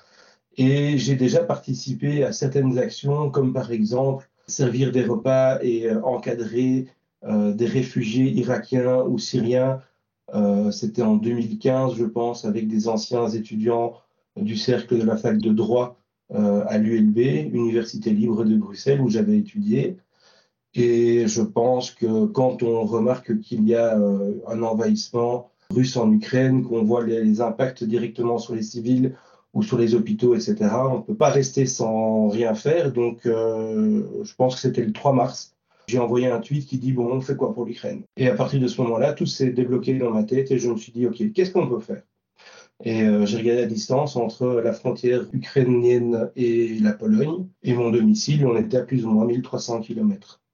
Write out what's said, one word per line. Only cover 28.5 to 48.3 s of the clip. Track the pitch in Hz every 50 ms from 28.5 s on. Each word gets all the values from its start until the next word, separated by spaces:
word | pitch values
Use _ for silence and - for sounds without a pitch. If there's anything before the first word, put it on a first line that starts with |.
| 123
les | 113
civils | 107 107 - 120 113 120 127 127 131 131 135 - - _ _ _ _ _ -
ou | - 107
sur | - 127 120
les | 117 110 113
hôpitaux, | 117 107 - 107 - - 123 120
et | 107
cetera, | - - 104 - 107 104 110 123 131 135 131
on | 117
ne | -
peut | - 107
pas | - 151 143
rester | 139 139 135 - - 139 131
sans | 113 - - 113 110 110 110 110 110 110 110 107 104
rien | 104 113 120 113 107
faire. | 107 - 143 160 170 156 143 117
Donc, | 123 120 120 113 117 -
euh, | 123 113 113 113 113 113 110 110 110 110 107 107 107 107 107 104 - - 110 110
je | - -
pense | - 127 127 127
que | -
c'était | - 131 123 - 117
le | 110 110
trois | - - 143 131
mars. | 127 123 131 - - - - _ _ _ _ _ _ _
J'ai | - - 127
envoyé | 120 113 123 123 127
un | 127 117 110
tweet | 107 - 147 147 139
qui | - 135
dit, « | 123 113 131 131
Bon, | 123 120 120
on | 131 131 127
fait | - 139
quoi | - 135 110 107
pour | 120 117
l'Ukraine ? » | 107 - - - - - - - - _ -
Et | 131 127
à | 117
partir | 107 131 - - 139
de | 127 120
ce | - - 127
moment-là, | 117 113 113 127 147 151
tout | - 165
s'est | 139 - - 135 127 120
débloqué | 120 127 120 127 120 107 135 131
dans | 131 123 117
ma | 107 107 107
tête | 107 127 131 135 135
et | 135 123
je | 110 120
me | 117
suis | 107 - - -
dit, « | 120 123
OK, | 113 113 - 107 107 -
qu'est-ce | - 185 185 -
qu'on | 185 160 127
peut | 120 110
faire ? » | - - 104 - - _ _ _ _ _ _ _ - - - - - _ _ - -
Et, | 117 113 110 110
euh, | 107 104 104 104
j'ai | 101 117 113
regardé | 113 117 117 117 117
la |
distance | 107 113 107 - - 131 131 151 - -
entre | 123 117 110 - - 127 123 123 117 113
la | 117 104
frontière | - - 127 - - - 123 123 123 113 - -
ukrainienne | 131 - - - 139 127 123 123 120 120 123 123 123 120 120 117 113 113 - -
et | 131 127 120 117 117 117 113 110 110
la | 107 107 107
Pologne | - 113 110 107 107 139 151 165 185 185 - - _ -
et | 131 123
mon | 120 120 117
domicile, | 113 120 110 107 107 107 - -